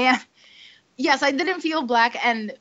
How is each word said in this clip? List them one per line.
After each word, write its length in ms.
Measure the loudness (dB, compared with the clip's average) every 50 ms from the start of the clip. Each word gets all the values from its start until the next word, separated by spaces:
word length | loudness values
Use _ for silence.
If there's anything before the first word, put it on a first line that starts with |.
| 4 4 2
am. 60 | 2 -2 -8 _ _ _ -20 -20 -20 -20 -20 -20 _ _ _ _ -4
Yes, 260 | 0 0 2 2 2
I 80 | 0
didn't 300 | 0 0 -2 -2 -2 -2
feel 200 | -4 -4 -2 -2
Black, 340 | -2 0 2 2 2 2 0 0 -2
and 300 | -2 -2 -2 -4 -8 -10 -14